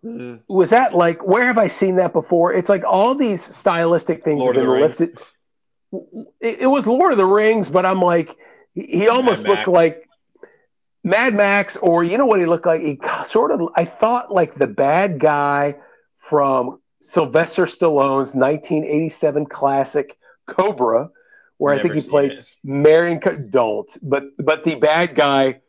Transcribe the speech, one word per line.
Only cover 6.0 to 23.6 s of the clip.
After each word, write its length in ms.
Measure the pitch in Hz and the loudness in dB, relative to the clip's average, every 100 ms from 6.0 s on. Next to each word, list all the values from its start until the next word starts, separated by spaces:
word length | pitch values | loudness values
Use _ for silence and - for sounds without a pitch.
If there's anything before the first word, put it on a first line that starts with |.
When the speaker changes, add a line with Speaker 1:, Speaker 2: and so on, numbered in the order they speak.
| - 185 269 _ | -14 -20 -20 _
Speaker 2:
It, 180 | 233 - | -8 -2
it 60 | 262 | 0
was 200 | 277 208 | 0 0
Lord 260 | 254 359 | 2 2
of 60 | 240 | 2
the 60 | |
Rings, 460 | 190 202 214 220 175 | 4 4 4 0 0
but 160 | 175 185 | 0 0
I'm 160 | 190 | 2
like, 340 | 180 170 160 - - _ _ | 2 0 -2 -12 -20 _ _
he, 80 | - | -14
he 160 | - 175 | -4 0
Speaker 1:
Mad 100 | 214 | 2
Speaker 2:
almost 380 | 247 254 196 208 | 2 0 0 0
looked 140 | 202 | 0
Speaker 1:
Max. 80 | 208 | 2
Speaker 2:
like 400 | 180 165 - - _ _ _ - _ _ _ _ _ | 2 2 -2 -20 _ _ _ -20 _ _ _ _ _
Mad 320 | 175 202 254 | -2 0 0
Max, 440 | 208 202 202 196 - | 0 2 2 -2 -2
or 260 | 175 170 | 2 2
you 140 | 170 214 | 2 0
know 80 | 269 | 2
what 140 | 208 | 2
he 60 | 170 | 2
looked 200 | 165 170 | 0 0
like? 160 | 165 | 0
He 140 | 147 135 | -2 -6
ca-, 260 | - - | -8 -8
sort 300 | - 220 147 | -4 -2 0
of, 180 | 151 165 | -2 -2
I 120 | - 170 | -4 -4
thought, 440 | - 220 240 240 | -2 -2 -2 -2
like, 260 | 196 160 143 | -2 -2 -2
the 100 | 131 | -4
bad 520 | 104 139 160 202 151 | 0 0 0 -2 0
guy 580 | 151 147 143 143 143 143 - _ _ _ | 0 2 0 0 -2 -6 -20 _ _ _
from 600 | - 147 139 131 123 - _ _ | -4 0 2 0 -4 -8 _ _
Sylvester 640 | _ 185 147 151 170 - | _ -2 0 0 0 -2
Stallone's 680 | 180 - 170 143 139 135 135 | -4 0 0 2 2 0 -2
nineteen 500 | 135 131 151 - 156 | 0 0 -2 -4 -4
eighty-seven 640 | - 151 160 - 156 143 147 | -2 -2 -4 -2 -2 -2 -6
classic 720 | - 139 139 135 147 135 - _ _ - | -4 -2 -2 -2 -4 -6 -12 _ _ -10
Cobra, 600 | - 196 196 123 113 160 _ _ _ _ _ | -2 -2 0 0 0 -2 _ _ _ _ _
where 160 | 143 | -2
I 40 | 139 | 0
Speaker 1:
Never 80 | 170 | 0
Speaker 2:
think 60 | |
he 60 | 151 | -4
Speaker 1:
seen 80 | 135 | -2
Speaker 2:
played 220 | 147 139 | 0 0
Speaker 1:
it. 120 | 135 - _ | -4 -20 _
Speaker 2:
Marion 560 | 139 139 147 160 170 165 | -8 0 4 4 2 -2
Co-, 180 | 190 - | -4 -6
don't, 540 | 120 127 | -4 -2